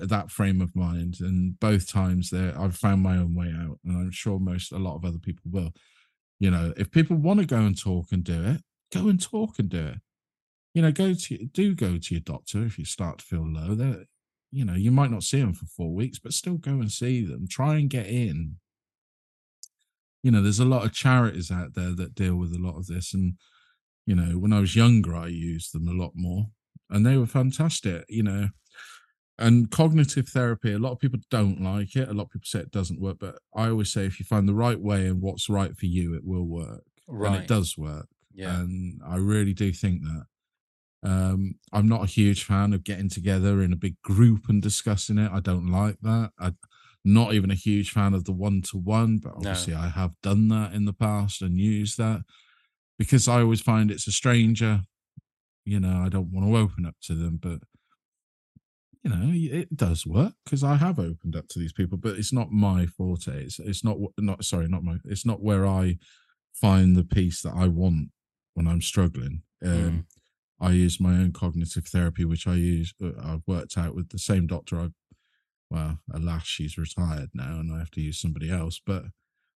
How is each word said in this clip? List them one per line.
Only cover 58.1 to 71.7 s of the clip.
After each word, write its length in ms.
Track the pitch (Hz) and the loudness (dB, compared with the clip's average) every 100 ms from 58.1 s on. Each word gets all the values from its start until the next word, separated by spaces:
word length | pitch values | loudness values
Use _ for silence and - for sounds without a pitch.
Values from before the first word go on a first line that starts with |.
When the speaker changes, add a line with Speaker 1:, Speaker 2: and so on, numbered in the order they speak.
| _ _ _ _ _ _ _ _ _ | _ _ _ _ _ _ _ _ _
Speaker 1:
you 60 | 180 | -4
know, 160 | 90 120 | 0 0
y-, 200 | 170 165 | 0 0
it 240 | 156 175 156 | -4 -6 -2
does 300 | 92 80 76 | 0 0 0
work 300 | 87 196 - - | 2 2 0 -4
'cause 180 | 139 | 0
I 120 | 143 143 | 2 4
have 240 | 170 165 | 2 0
opened 360 | 85 82 85 82 | -2 -4 -6 -8
up 120 | - | -8
to 100 | - | -8
these 140 | 82 | -6
people, 240 | - 90 90 | -2 -2 -2
but 220 | 113 98 | -4 -4
it's 120 | 110 | -2
not 200 | 127 92 | -2 0
my 340 | 104 101 90 85 | 4 4 4 2
forte. 600 | - 92 87 - 69 67 | -2 -4 -4 -4 -8 -8
It's, 120 | - | -10
it's 240 | 76 95 | -8 -4
not, 100 | 110 | -2
w-, 200 | 104 101 - | -2 -6 -4
not, 260 | 101 95 - | -4 -4 -4
sorry, 220 | 90 82 | -2 -2
not 160 | 90 | -2
my, 140 | 85 85 - | -2 -6 -6
it's 200 | 101 120 | -6 -4
not 160 | 104 | -2
where 240 | 104 98 98 | 0 2 2
I 320 | 95 92 90 - _ _ _ _ | 2 0 -2 -6 _ _ _ _
find 420 | - 107 95 92 90 | 0 4 6 8 6
the 80 | |
peace 380 | 87 104 90 - | 4 2 0 -2
that 120 | - 87 | -6 0
I 120 | 92 | 0
want 440 | 85 92 80 73 - _ _ _ | 2 2 0 -2 -10 _ _ _
when 140 | - 85 | -2 0
I'm 140 | 85 | 0
struggling. 580 | - - 87 67 65 80 - _ 90 | 0 2 2 0 -6 -8 -12 _ -2
Um, 60 | |
Speaker 2:
Mm. 340 | 85 85 85 - _ _ _ _ _ | 0 0 -2 -6 _ _ _ _ _
Speaker 1:
I 140 | 90 | 2
use 260 | 90 90 - | 4 4 2
my 180 | 90 90 | 4 4
own 140 | 90 | 4
cognitive 540 | 87 90 82 85 | 2 -2 -2 -2